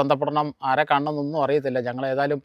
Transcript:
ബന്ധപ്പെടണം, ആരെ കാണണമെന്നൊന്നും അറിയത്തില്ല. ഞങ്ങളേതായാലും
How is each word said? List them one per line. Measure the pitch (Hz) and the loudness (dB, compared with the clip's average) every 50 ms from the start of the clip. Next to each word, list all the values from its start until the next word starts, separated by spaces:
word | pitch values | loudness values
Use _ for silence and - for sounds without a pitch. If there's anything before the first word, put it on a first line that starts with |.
ബന്ധപ്പെടണം, | 143 139 147 135 147 147 147 151 151 147 135 - - 135 | 4 4 2 0 0 0 0 0 -2 -2 -4 -6 -2 0
ആരെ | 131 135 151 - | 2 2 2 4
കാണണമെന്നൊന്നും | 151 139 143 151 151 147 143 143 156 160 139 | 2 2 2 0 -2 -4 -4 -4 -2 0 0
അറിയത്തില്ല. | 131 143 151 135 139 123 127 120 120 | 2 2 0 0 0 -2 -2 -2 -4
ഞങ്ങളേതായാലും | 120 127 135 135 131 135 139 143 147 139 | -4 -4 -4 -2 -2 0 0 0 -2 -4